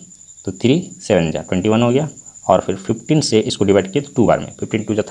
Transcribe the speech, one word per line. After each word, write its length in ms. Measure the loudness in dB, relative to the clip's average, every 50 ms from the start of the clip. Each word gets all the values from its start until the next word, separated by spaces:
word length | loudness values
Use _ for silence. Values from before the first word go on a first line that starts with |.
| -14 -20 -20 _ _ _ -20 _ -12
तो 80 | -10
थ्री 440 | -6 0 2 2 2 2 -2 -6 -14 -8
सेवन 300 | -2 0 2 2 2 0
जा 120 | -2 -4
ट्वेंटी 260 | -6 -4 -4 -2 0 0
वन 140 | 2 2
हो 80 | 2 2
गया, 180 | 0 0 -2 -4 -8 -14 -20 -20 -20 -6 0 2
और 120 | 2 2
फिर 160 | 2 -2 -6
फ़िफ़्टीन 440 | -6 -4 -6 -6 -4 -2 0 0 0
से 200 | 2 2 0 0
इसको 240 | 0 0 -2 0 2
divide 280 | 4 4 4 2 0
किए 100 | -2 -4
तो 100 | -4 -4
two 140 | -2 0 2
bar 120 | 2 2 0
में, 140 | -2 -8
फ़िफ़्टीन 320 | -12 -12 -8 -6 -6 -6 -4
टू 100 | -4 -4
जा 80 | -4 -4 -4